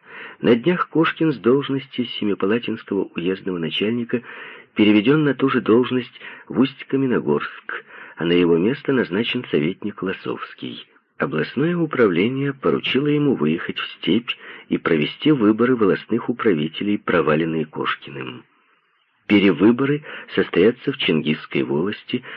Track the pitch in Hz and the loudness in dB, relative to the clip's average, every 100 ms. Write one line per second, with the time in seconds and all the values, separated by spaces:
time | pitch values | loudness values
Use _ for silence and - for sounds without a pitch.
0 | - - - - 98 117 135 180 - 151 | -20 -20 -20 -2 2 2 2 0 0 0
1 | 160 - 160 120 113 139 135 135 135 - | 0 2 -2 0 2 2 0 -6 -6 -8
2 | 113 - 104 92 98 117 117 110 - 98 | -6 -4 -4 -2 0 -2 -4 -8 -4 -4
3 | - - 85 95 95 90 80 - 101 120 | -4 -4 -4 -4 -6 -6 -6 -2 -2 -2
4 | 117 120 - - - - - - 104 104 | -4 -6 -6 -18 -18 -20 -8 2 4 6
5 | 104 151 147 131 135 127 98 113 123 127 | 4 2 2 0 0 0 4 4 4 -2
6 | 120 - - - - - 135 - - 135 | -4 -16 -20 -20 -6 0 0 -2 -4 -2
7 | 135 98 73 73 - - - - - - | 0 0 2 0 -2 -12 -14 -14 -14 -20
8 | - - 82 87 87 85 98 139 - 131 | -20 -6 2 4 4 4 2 -2 0 0
9 | 85 92 117 127 123 82 76 95 104 - | 0 -2 -2 -4 -2 0 0 -4 -10 -6
10 | 95 - - 58 - - 62 58 - _ | -8 -6 -8 -10 -12 -14 -14 -14 -18 _
11 | _ _ 151 151 - - 160 175 156 127 | _ _ -4 -2 -4 -2 -2 0 -2 2
12 | 110 82 110 135 143 139 - 71 - 127 | 2 4 0 0 -4 -2 -2 0 -2 -2
13 | 147 147 147 113 76 82 - - - - | 0 2 2 2 0 0 -4 -8 -12 -6
14 | 82 101 - - - - - 82 - 80 | 0 0 -2 -10 -12 -20 -6 -4 0 0
15 | 73 - 147 147 104 110 120 123 98 80 | 0 0 0 4 4 4 2 4 2 2
16 | - 110 - 117 113 78 78 - 101 104 | -2 -4 -4 -2 0 0 -2 -4 -4 -2
17 | - 87 76 78 82 80 76 78 65 - | 0 0 2 2 0 -2 -4 -6 -6 -6
18 | - 69 65 62 _ _ _ _ _ _ | -10 -12 -12 -14 _ _ _ _ _ _
19 | _ _ - 104 98 76 104 120 135 151 | _ _ 2 4 4 6 4 4 0 -2
20 | - - - - 90 85 101 123 - 135 | -6 -16 -6 -4 0 4 4 2 -6 -2
21 | - 78 76 76 - 76 64 71 95 - | 0 0 0 -4 -4 -4 -2 -2 -2 -6
22 | - 123 - | -8 -8 -8